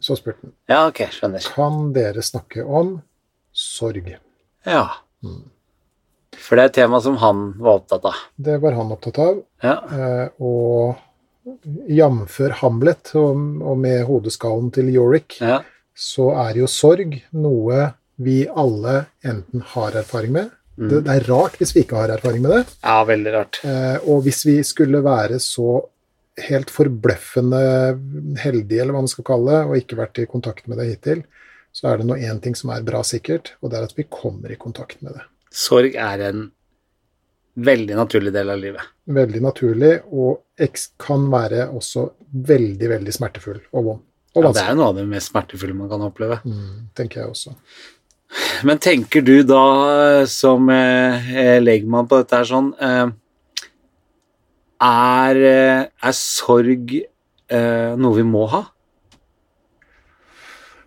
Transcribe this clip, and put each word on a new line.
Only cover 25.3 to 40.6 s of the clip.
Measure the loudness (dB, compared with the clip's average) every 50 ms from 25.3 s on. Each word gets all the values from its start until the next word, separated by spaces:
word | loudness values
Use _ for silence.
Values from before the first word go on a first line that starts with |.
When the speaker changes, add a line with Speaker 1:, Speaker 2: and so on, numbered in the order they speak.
| -2 -4
Speaker 1:
så | -6 -6 -4 -2 0 0 0 0 -2 -6 _ _ _ _ _ _ _ _ -18
helt | -12 -6 -2 -2 -2 -4 -2
forbløffende | 0 0 0 0 0 -2 0 0 0 -2 -4 -6 -2 -2 0 0 2 2 2 2 2 2 2 0 -2 -4 -8 -12 -12 -10 -10 -8 -8 -6
heldige, | -4 -2 -2 -2 -2 -2 -2 -2
eller | 0 -2
hva | -2 -2
man | -2 -4
skal | -6 -6 -4
kalle | -2 0 0 2 2
det, | 2 2 2
og | 0 -2
ikke | -2 -2 -4 -8
vært | -8 -8 -6 -6 -6
i | -6
kontakt | -6 -6 -8 -6 -8 -10 -12 -12 -10
med | -8 -6
det | -6 -6
hittil, | -6 -6 -4 -4 -4 -4 -6 _ _ _ -20 _ _ _ _ _
så | -12 -6 -2 -2
er | -2 0
det | -2
nå | -2 -4 -4
en | -4 -8 -8 -6
ting | -6 -6 -6
som | -6 -8 -8
er | -8 -6
bra | -6 -6 -4 -4
sikkert, | -4 -4 -6 -6 -4 -4 -6 -6 -6 -10 -16 -12
og | -10 -8
det | -6 -6
er | -8
at | -8 -8
vi | -10 -10
kommer | -10 -10 -10 -10 -8 -8 -10 -14 -16
i | -16
kontakt | -14 -14 -14 -14 -14 -16 -18 -18 -18
med | -18 -18 -18
det. | -18 -20 _ _ _ _ _
Speaker 2:
Sorg | -10 -6 -2 2 4 4 4 2 0
er | -4 -6 -6 -4 -4
en | -6 -6 -6 -8 -10 -12 _ _ _ _ _ _ _ _ _ _ _ _ _ _ _ _ _ _ _ _ -6
veldig | 0 2 4 4 4 2 -2 -2
naturlig | -2 0 0 0 0 0 0
del | -2 -4 -4 -4
av | -6 -6
livet. | -8 -10 -12 -14 -16 -18 _ _ -8 -2
Speaker 1:
Veldig | 0 0 0 0 0 -2
naturlig, | -2 -2 -2 0 0 0 2 4 4 4 4 2 -2 -6
og | -4 -2 -2 -2 -2 -4 _ _ _ -4